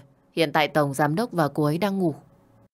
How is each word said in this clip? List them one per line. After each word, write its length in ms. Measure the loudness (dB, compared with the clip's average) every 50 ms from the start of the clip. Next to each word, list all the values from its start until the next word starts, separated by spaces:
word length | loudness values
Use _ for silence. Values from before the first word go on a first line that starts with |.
| -10 _ _ _ _ _ -2
hiện 180 | -2 0 2
tại 160 | 2 2 2
Tổng 260 | 2 2 2 0 0 0
Giám 220 | 0 0 0 0
Đốc 160 | -2 -4 -2
và 160 | 0 0 0
cô 160 | 0 0 0 0
ấy 140 | 0 0
đang 220 | 0 -2 -2 -2 0
ngủ." 160 | -2 -2 -2 -6 -12 -20 _ _ _ _ _ _ _ _